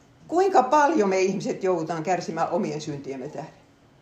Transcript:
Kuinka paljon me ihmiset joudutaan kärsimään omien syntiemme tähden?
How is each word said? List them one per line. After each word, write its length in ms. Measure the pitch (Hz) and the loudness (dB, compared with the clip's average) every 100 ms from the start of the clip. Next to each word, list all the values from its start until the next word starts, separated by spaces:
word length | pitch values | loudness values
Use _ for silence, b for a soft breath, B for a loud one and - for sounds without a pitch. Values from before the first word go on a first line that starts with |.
| _ _ - | _ _ -4
Kuinka 360 | 339 381 262 | 0 4 4
paljon 460 | - 302 311 311 196 | 4 4 4 4 2
me 100 | 190 | 2
ihmiset 440 | 190 175 247 - | 0 0 -4 -2
joudutaan 400 | 190 170 160 170 | -2 -2 -2 -4
kärsimään 460 | 156 175 175 165 156 | -2 -2 -2 -4 -2
omien 320 | 170 160 147 | 0 -2 -6
syntiemme 460 | 156 139 135 135 135 | -8 -10 -10 -10 -10
tähden? 260 | 139 151 - _ _ _ _ | -12 -14 -18 _ _ _ _